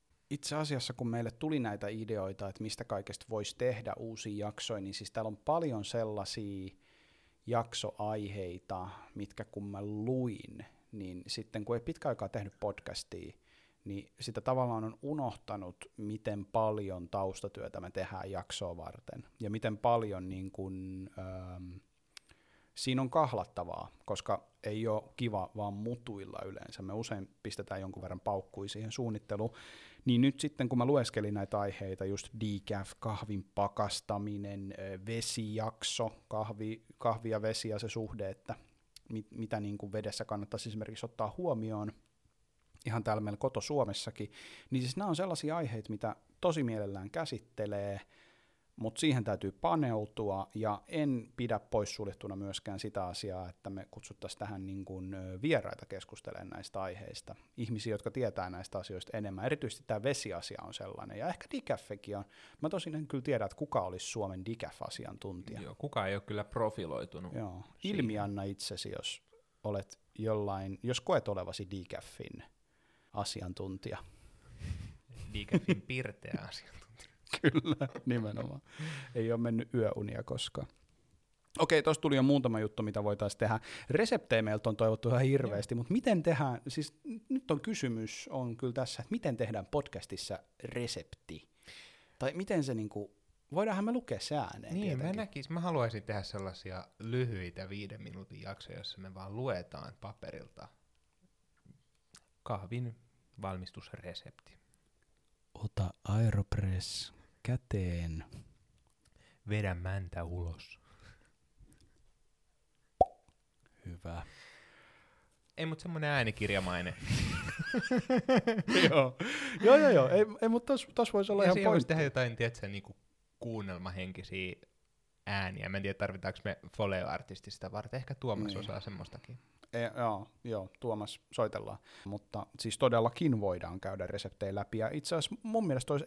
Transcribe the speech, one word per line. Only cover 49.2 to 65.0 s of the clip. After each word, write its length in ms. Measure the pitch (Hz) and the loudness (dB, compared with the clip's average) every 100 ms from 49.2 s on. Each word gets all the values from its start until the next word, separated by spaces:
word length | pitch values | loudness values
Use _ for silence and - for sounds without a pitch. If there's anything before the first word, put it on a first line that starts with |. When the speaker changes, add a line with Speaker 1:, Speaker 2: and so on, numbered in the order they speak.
Speaker 1:
täytyy 280 | 104 98 98 | 4 0 -2
paneutua, 960 | - 165 165 131 110 104 - 104 95 95 110 | 0 2 4 4 2 -2 -2 0 0 -2 -2
ja 260 | 107 101 - | 0 0 -2
en 460 | 165 147 123 113 - | 0 2 2 -2 -4
pidä 220 | 120 107 | 0 0
poissuljettuna 760 | - 113 101 - 101 - 101 98 | 2 0 2 -2 -6 -6 -8 -6
myöskään 440 | 101 - - 95 | -6 -6 -6 -6
sitä 260 | 107 98 92 | -4 -4 -4
asiaa, 440 | 90 104 92 90 | -4 -6 -6 -8
että 200 | - 98 | -10 -10
me 180 | 98 90 | -10 -10
kutsuttaisiin 480 | - - - 95 - | -16 -16 -12 -10 -8
tähän 260 | 104 98 95 | -8 -6 -6
niin 200 | 98 95 | -6 -8
kuin, 280 | 92 92 | -8 -8
ö, 280 | 95 92 92 | -8 -8 -2
vieraita 440 | 143 143 - - - | 2 2 0 -8 -10
keskustelemaan 640 | 95 - - - - 92 | -12 -12 -14 -12 -10 -10
näistä 320 | - 85 98 | -12 -8 -6
aiheista. 540 | 95 92 - - - - _ - | -4 -6 -10 -12 -14 -16 _ -8
Ihmisiä, 360 | 113 110 113 | -4 -4 -2
jotka 180 | 107 113 | -2 -2
tietää 380 | 131 113 98 92 | -2 -2 -2 -4
näistä 280 | 87 - 98 | -6 -6 -6
asioista 380 | - 92 - 110 | -6 -8 -6 -6
enemmän. 280 | 104 95 123 | -4 -2 -2
Erityisesti 380 | 147 120 - - | -2 -4 -6 -4
tää 160 | 107 | 0
vesiasia 540 | 127 139 110 85 - - | 0 0 -2 -6 -6 -10
on 100 | - | -10
sellainen, 440 | - 98 - 104 101 | -10 -10 -10 -10 -6
ja 80 | 151 | -4
ehkä 180 | 175 - 269 | -4 -6 -6
decafekin 640 | - 113 - 101 - 101 | -2 -4 -4 -10 -6 -6
on. 80 | 98 - - - | -6 -14 -20 -6
Mä 80 | 156 | -2
tosin 260 | 185 165 156 | -2 -4 -6
en 120 | 151 | -4
kyllä 140 | 139 | -2
tiedä, 240 | 127 123 101 | 2 2 0
että 120 | - | -4
kuka 240 | - 117 | 0 0
olisi 240 | 92 92 - | 0 -4 -6
Suomen 400 | 113 98 92 92 | -2 -2 -4 -6
decaf-asiantuntija. 1160 | 117 82 - - - | -6 -6 -8 -8 -8